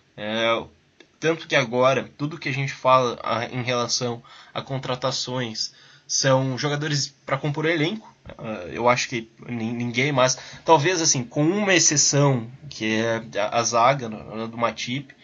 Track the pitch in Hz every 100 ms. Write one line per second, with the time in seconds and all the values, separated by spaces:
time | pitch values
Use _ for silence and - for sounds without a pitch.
0 | _ - 107 113 113 113 - _ _ _
1 | - - 156 165 - 151 117 123 127 131
2 | 104 - 147 160 151 131 135 - 127 131
3 | 123 - - 113 117 127 120 123 117 -
4 | 123 120 - - - 113 113 135 135 127
5 | 131 131 - 127 117 110 - - - -
6 | - - 139 131 135 123 147 147 151 147
7 | - _ - 135 151 147 156 170 156 220
8 | - _ - - 110 104 87 - 117 127
9 | - 120 113 _ - 120 113 120 120 117
10 | 139 135 127 - - - - 160 170 180
11 | 160 139 117 147 151 202 202 175 - 147
12 | - 143 143 127 117 - 147 - 110 110
13 | 113 113 110 101 104 117 113 117 120 143
14 | 117 107 69 110 113 113 117 110 - 131
15 | 139 -